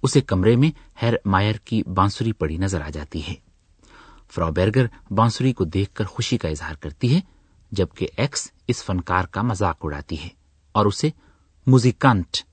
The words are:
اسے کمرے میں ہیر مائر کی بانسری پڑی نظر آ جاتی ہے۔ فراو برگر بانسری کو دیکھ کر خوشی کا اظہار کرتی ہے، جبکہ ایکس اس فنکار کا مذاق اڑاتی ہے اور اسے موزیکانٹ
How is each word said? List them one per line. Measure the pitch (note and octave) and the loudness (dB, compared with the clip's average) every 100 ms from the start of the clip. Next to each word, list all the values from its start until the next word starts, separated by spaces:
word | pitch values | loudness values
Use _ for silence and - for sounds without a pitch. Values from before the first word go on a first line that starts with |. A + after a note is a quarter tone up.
اسے | C3+ C#3+ | 2 0
کمرے | - F#2 G2 A#2+ | 0 2 4 4
میں | D3+ - - - | 2 0 -18 -4
ہیر | A#2 A#2 G2+ | -2 0 0
مائر | F#2+ G#2 | 2 2
کی | A2 - A2 | -2 -4 -4
بانسری | - F#2+ G2 - A2+ | -2 0 0 0 -4
پڑی | G#2+ D#2 D#2+ | -2 -4 -2
نظر | F#2 F2+ | -4 -4
آ | D2 | -6
جاتی | D2 D2+ E2 D2 | -10 -10 -10 -10
ہے۔ | F2+ _ _ _ _ _ - - - _ | -14 _ _ _ _ _ -20 -20 -20 _
فراو | - E2 | -4 -2
برگر | D#2+ F#2+ A#2 A#2+ - - | 2 2 2 0 -2 -4
بانسری | G2+ A#2 - C3 | 2 2 2 -2
کو | A#2+ | 0
دیکھ | F2 F#2+ G2+ | -2 0 -4
کر | - G#2 | -4 -6
خوشی | - A2+ A2+ | -4 -4 -2
کا | D#2+ | -2
اظہار | D2+ E2 D2+ | -6 -8 -10
کرتی | D2+ C#2+ B2 D#3 | -12 -4 2 2
ہے، | - _ _ _ _ | 0 _ _ _ _
جبکہ | G2 F2+ - A#2 - | -4 -4 -2 -8 -2
ایکس | - - - _ - | -4 -4 -12 _ -6
اس | A#2+ | -6
فنکار | - F#2 - F2+ | -2 -6 0 -2
کا | F#2 - | -2 -4
مذاق | A#2 F#2+ G2 D#2+ | -4 0 -2 -2
اڑاتی | D#2+ C#2+ C#2+ D#2+ | -8 -8 -8 -10
ہے | E2 _ _ _ _ | -10 _ _ _ _
اور | G#2+ G#2 | 0 2
اسے | - D#3 - _ _ _ _ - | 2 -4 -4 _ _ _ _ 4
موزیکانٹ | C3 A#2+ - C#3 A2 E2+ - - | 6 4 4 4 4 0 -8 -10